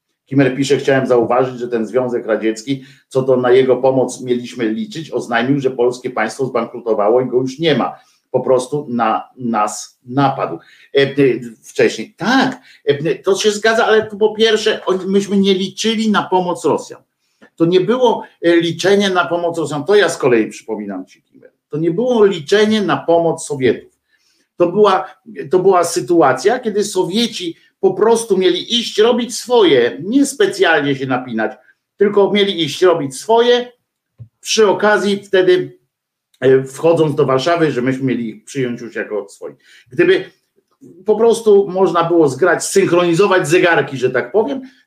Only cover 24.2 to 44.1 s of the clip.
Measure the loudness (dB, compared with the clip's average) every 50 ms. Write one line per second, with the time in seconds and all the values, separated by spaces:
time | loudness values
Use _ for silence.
24.2 | _ _ _ _ _ _ _ -2 -2 0 2 4 4 4 4 0 -2 -6 -14 _
25.2 | _ -20 -16 -14 -6 -2 0 2 2 4 4 2 2 0 -2 -4 -2 0 2 4
26.2 | 4 2 2 2 0 0 0 0 -4 -4 -4 -4 -4 -4 -2 -4 -2 -2 -2 -2
27.2 | -2 -2 -4 -8 -10 -10 -12 _ _ _ _ -2 -2 0 2 2 2 2 2 2
28.2 | 0 -2 0 2 2 2 0 0 -4 -4 -4 -4 -4 -4 0 2 2 2 2 0
29.2 | -2 -6 -8 -10 -4 0 2 4 4 4 4 4 2 0 -2 -6 -6 0 2 2
30.2 | 2 0 0 0 0 0 2 0 0 2 2 0 0 -2 -4 -4 -4 -4 -4 -4
31.2 | -4 -6 -4 -4 -4 -4 -6 -10 _ _ _ _ _ _ _ 0 0 2 2 2
32.2 | 2 2 2 0 0 0 -2 -4 -4 -4 -2 2 2 2 2 2 -2 -8 -10 -8
33.2 | -2 0 2 2 4 4 2 0 0 -6 _ _ _ _ _ _ _ _ _ -20
34.2 | -20 _ _ _ -8 -4 0 2 2 2 2 2 2 2 2 2 0 -2 -4 -4
35.2 | -4 0 2 4 4 6 4 4 0 -6 -12 _ _ _ _ _ _ _ _ _
36.2 | _ _ _ 0 2 4 4 4 2 -2 -6 0 2 2 4 4 2 2 2 0
37.2 | 0 2 0 0 0 0 0 2 0 0 0 -2 -2 -2 -2 -2 -2 -2 -2 -4
38.2 | -6 -8 -10 -14 _ -12 -6 -6 -6 -6 -6 -8 -12 -12 -10 -10 -8 -6 -6 -8
39.2 | -8 -10 -16 -16 -16 -16 -16 _ _ _ -20 -20 _ -8 -2 0 2 2 2 0
40.2 | 0 -8 _ _ _ _ _ _ _ _ _ _ -20 -20 -20 -8 -2 -2 0 2
41.2 | 2 2 2 2 4 4 4 4 4 2 0 0 0 2 2 0 0 2 4 4
42.2 | 4 2 2 2 2 2 2 0 -2 0 0 2 2 2 2 2 2 2 2 2
43.2 | 2 2 2 0 0 2 2 2 4 2 2 0 -2 -4 -6 -4 -4 -2